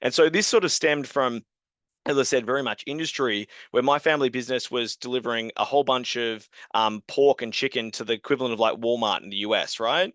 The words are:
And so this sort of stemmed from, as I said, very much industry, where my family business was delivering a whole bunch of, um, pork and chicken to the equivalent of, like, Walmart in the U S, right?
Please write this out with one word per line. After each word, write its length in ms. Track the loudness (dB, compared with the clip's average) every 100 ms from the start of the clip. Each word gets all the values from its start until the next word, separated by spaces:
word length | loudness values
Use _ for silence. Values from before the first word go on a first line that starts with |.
And 100 | -2
so 140 | 4 4
this 180 | 4 2
sort 180 | 2
of 80 | 2
stemmed 360 | 0 2 0 -2
from, 360 | 0 0 0 -8 _ _ _ _ _ -2
as 120 | 2
I 40 |
said, 220 | 2 2 0
very 160 | -2
much 220 | -2 -6 -8
industry, 640 | -8 -6 -2 -2 -2 -4 -14 -4
where 100 | 0
my 160 | 2 4
family 320 | 4 2 2
business 400 | 0 -4 -4 -4
was 260 | -4 -4 -6
delivering 560 | -6 -4 -2 -4 -4 -4
a 80 |
whole 200 | 0 2
bunch 320 | 2 2 0 -4
of, 320 | -4 -4 -12 -20 -6
um, 280 | 0 2 0 -8
pork 340 | 2 4 4
and 100 | -2
chicken 380 | -4 -4 -4 -6
to 120 | -8
the 100 | -4
equivalent 400 | -4 -2 -2 -2
of, 60 | 0
like, 180 | 0 0
Walmart 440 | -2 0 0 -2
in 80 | -4
the 80 | -8
U 160 | -2
S, 260 | 0 0 -4
right? 340 | -2 0 -2